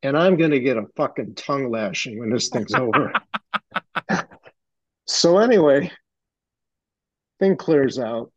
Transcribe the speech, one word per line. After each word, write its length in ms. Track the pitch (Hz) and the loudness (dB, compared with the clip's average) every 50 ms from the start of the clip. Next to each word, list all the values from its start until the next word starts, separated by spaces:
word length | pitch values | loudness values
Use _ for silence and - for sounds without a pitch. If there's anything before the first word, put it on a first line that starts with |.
| - | -4
and 140 | 135 139 151 | -2 0 2
I'm 180 | 170 190 190 156 | 4 4 4 4
gonna 220 | 165 160 147 139 | 2 2 2 2
get 180 | 123 135 127 113 | 2 0 -2 -2
a 80 | 107 101 _ | -4 -8 _
fucking 400 | - 151 165 - - 123 98 104 | -4 -4 -4 -4 -8 -10 -10 -10
tongue 360 | - - - 147 139 139 123 | -16 -8 -6 -4 -4 -4 -4
lashing 480 | 113 113 107 101 90 - - 135 110 107 | -4 -4 -4 -4 -4 -6 -8 -8 -8 -8
when 100 | 117 110 | -4 -2
this 200 | 113 120 107 - | -2 -2 -2 -4
thing's 240 | - 127 107 - 104 | -4 -6 -6 -2 -2
over. 400 | 139 131 117 110 135 135 - - 220 _ _ - - _ _ - - _ _ - - _ _ _ 170 - - | -2 -2 0 -2 -2 -2 -2 -4 -6 _ _ -14 -14 _ _ -10 -10 _ _ -10 -10 _ _ _ -10 -6 -4
<laughs> 140 | - 170 - _ - - _ - _ _ _ _ _ _ _ _ _ _ _ - | -6 -6 -6 _ -16 -20 _ -20 _ _ _ _ _ _ _ _ _ _ _ -8
So 280 | - - - 170 175 190 | -4 0 2 4 4 6
anyway, 520 | 220 240 254 202 165 147 139 143 180 180 - - _ _ _ _ _ _ _ _ _ _ _ _ _ _ _ _ _ _ _ _ _ _ _ _ _ _ _ _ | 4 4 4 4 6 6 4 4 2 -2 -10 -16 _ _ _ _ _ _ _ _ _ _ _ _ _ _ _ _ _ _ _ _ _ _ _ _ _ _ _ _
thing 160 | 190 196 190 | 2 2 2
clears 420 | - - - 165 147 139 131 - 131 | 0 0 0 2 2 2 2 -2 -4
out. 320 | 123 110 117 113 120 - _ | -6 -6 -6 -8 -8 -10 _